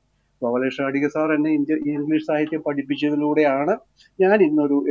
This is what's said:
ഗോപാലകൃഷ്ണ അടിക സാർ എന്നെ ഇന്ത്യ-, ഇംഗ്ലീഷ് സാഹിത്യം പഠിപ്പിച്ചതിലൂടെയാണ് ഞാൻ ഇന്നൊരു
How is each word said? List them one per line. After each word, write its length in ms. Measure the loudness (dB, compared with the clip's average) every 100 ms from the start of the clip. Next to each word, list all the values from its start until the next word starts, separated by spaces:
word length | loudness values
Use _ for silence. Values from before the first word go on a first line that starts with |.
| _ _ _ -8
ഗോപാലകൃഷ്ണ 420 | -4 -2 -2 -2
അടിക 240 | -4 0 -2
സാർ 260 | -2 0
എന്നെ 180 | 0 0
ഇന്ത്യ-, 260 | 0 0 -2
ഇംഗ്ലീഷ് 480 | -2 -4 -2 -2 0
സാഹിത്യം 380 | -2 -2 -4 -4
പഠിപ്പിച്ചതിലൂടെയാണ് 1080 | -4 -4 -2 -2 0 0 2 2 0 -2 -4 _ _ _ 0
ഞാൻ 200 | 4 4
ഇന്നൊരു 440 | 4 4 2 2 2